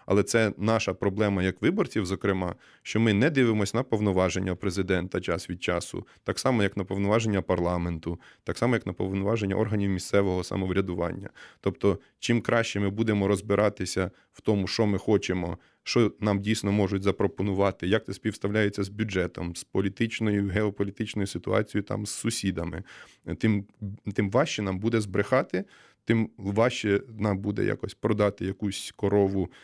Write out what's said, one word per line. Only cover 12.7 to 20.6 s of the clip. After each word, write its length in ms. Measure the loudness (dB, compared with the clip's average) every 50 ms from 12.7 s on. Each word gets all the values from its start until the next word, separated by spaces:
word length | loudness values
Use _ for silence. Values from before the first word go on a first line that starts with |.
| -2 -2
ми 100 | -2 -2
будемо 380 | 0 0 0 2 2 2 4 2
розбиратися 840 | 2 0 0 0 2 4 4 2 2 0 -6 -4 -2 -2 -2 -4 -4 _ _ _ _
в 80 | -8
тому, 260 | 0 0 2 2 2 0
що 180 | 0 2 2
ми 120 | 2 2 0
хочемо, 600 | 2 4 2 4 4 2 -2 -2 -2 -4 -6 -10 _ _ _ _ -8
що 300 | -2 2 2 2 2 2 0
нам 200 | 0 0 0 0
дійсно 320 | 2 0 -2 0 0 0
можуть 320 | 2 2 2 2 0 0 0
запропонувати, 840 | 0 0 2 0 -2 0 0 -2 -2 0 2 2 0 0 -2 -2 0
як 180 | 0 0 0
це 80 | -2 -10
співставляється 720 | -6 -4 -6 -6 -4 -4 -2 0 2 2 0 0 -2 -4
з 60 | -4
бюджетом, 640 | -4 -6 -4 -2 0 -2 -2 -2 -4 -6 -8 -8 -8
з 80 | -10 -10
політичною, 840 | _ -2 0 0 0 0 -2 -4 -2 -2 -2 0 0 2 2 0 0
геополітичною 800 | 0 0